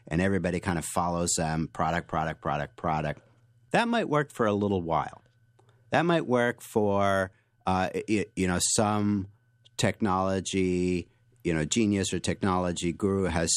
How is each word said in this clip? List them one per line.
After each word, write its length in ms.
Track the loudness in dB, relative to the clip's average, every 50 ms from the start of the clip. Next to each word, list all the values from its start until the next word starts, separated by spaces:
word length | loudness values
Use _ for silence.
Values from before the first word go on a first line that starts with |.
| _
and 140 | -4 -2 0
everybody 400 | 0 2 0 0 0 -2 -2 -2
kind 180 | -2 -2 -4 -4
of 60 | -4
follows 480 | -4 -4 -2 -2 0 -2 -2 -2 0 0
them, 320 | 0 -2 -2 -2 -2 -4 -4 -4
product, 340 | -2 -2 0 0 -2 -4 -4
product, 320 | -4 -4 -2 -4 -4 -6
product, 360 | -4 -4 -4 -2 -4 -6 -8
product. 460 | -6 -4 -2 -2 -2 -2 -4 -6 -8 -12 _ _ _ _ _ _ _ _ _
That 180 | 0 0 2 2
might 200 | 0 0 0 0
work 240 | 0 0 0 -2 -2
for 140 | 0 0
a 60 | 2 2
little 300 | 2 2 0 0 0 0
while. 400 | 0 0 0 -2 -4 -8 -16 -20 _ _ _ _ _ _ _ _ _ _ _ _ _
That 120 | 0 0 2
might 240 | 2 2 0 0
work 340 | 2 2 2 2 2 0 -4
for, 720 | -8 -4 0 2 2 2 4 4 4 4 4 2 2 0 -4 _ _ _ _ _ -4
uh, 220 | -2 0 0 0 0 -2 -4 -2 0
y-, 180 | 0 0 0 -2 -2
you 100 | -2 0
know, 120 | 0 2 0 0 0 2
some 520 | 2 2 2 2 0 0 0 0 0 -2 -6 -10 _ _ _ _ _ _ _ _ 0
technology 1300 | 0 0 0 0 0 0 2 2 2 2 0 -2 -2 -2 0 0 2 2 2 2 2 0 0 -2 -4 -6 _ _ _ _ _ _ -2 -2
you 60 | 0
know, 100 | 0 0
genius 480 | 0 0 2 2 2 2 0 0 -2 -4
or 60 | -4
technology 760 | -2 -4 -4 -2 0 0 0 0 0 -2 -2 -2 -4 -4 -2
guru 320 | -2 -2 0 0 0 0
has 260 | 0 0 0 0 0 0